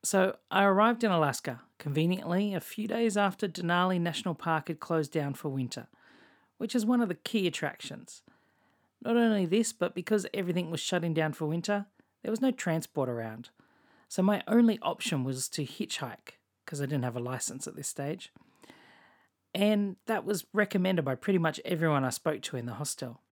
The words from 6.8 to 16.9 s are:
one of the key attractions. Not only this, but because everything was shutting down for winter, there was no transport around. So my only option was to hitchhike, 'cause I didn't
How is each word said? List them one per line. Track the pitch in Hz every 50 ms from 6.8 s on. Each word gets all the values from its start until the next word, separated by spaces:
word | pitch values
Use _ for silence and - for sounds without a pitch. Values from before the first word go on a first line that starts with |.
| 214
one | 214 247 240
of | 240
the | 190 180
key | - _ - - 226 190
attractions. | 175 - - - 143 - - - - - - 139 - - - _ _ _ _ _ _ _ _ _ _ _ _ _ _ _ _
Not | - 233 233
only | 240 233 226 220 202 185
this, | 160 180 220 226 -
but | - _ 175 175 -
because | 185 175 - 220 208 180 - -
everything | 196 185 175 170 180 180 160
was | 170 156
shutting | - - - 180 160 170 160
down | 160 156 156
for | 156 - 160
winter, | 151 156 170 170 - 208 202 202 _ _ _ _ _ _ _ _
there | -
was | 214 220
no | 254 262
transport | 247 254 - 180 160 165 156 - _ 151 135
around. | 123 120 117 113 113 110 110 120 - _ _ _ _ _ _ _ _ _ _ _ _
So | - -
my | 185 196 208 - -
only | - 220 233 240 226 208 -
option | - - 170 - - - 170 139 127
was | 131 131 127 131 -
to | - - 147
hitchhike, | 127 - - 208 - - - 143 123 104 - _ - - _ _ _ _ _ _
'cause | - - 139
I | 143
didn't | 131